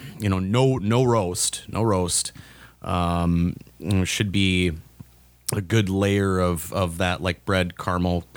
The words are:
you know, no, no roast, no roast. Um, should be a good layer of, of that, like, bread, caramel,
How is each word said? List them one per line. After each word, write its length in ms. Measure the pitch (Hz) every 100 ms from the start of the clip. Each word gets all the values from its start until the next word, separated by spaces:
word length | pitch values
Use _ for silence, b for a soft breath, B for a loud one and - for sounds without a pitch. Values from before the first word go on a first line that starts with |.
| B B
you 80 | 104
know, 100 | 95
no, 380 | 92 120 131 131
no 260 | 101 117
roast, 600 | 127 117 90 90 - - -
no 140 | 95
roast. 500 | 113 95 87 - - B B B B B
Um, 760 | 87 90 87 87 85 85 87 - - - 80 95
should 260 | 87 - 107
be 400 | 98 95 90 90 80 - - - _ _ _ -
a 60 | 104
good 280 | 85 113 95
layer 500 | 95 101 101 98 92
of, 340 | 90 85 -
of 260 | 98 90 85
that, 240 | 90 90
like, 220 | 92 85
bread, 320 | - 92 90 -
caramel, 460 | - 90 90 87 -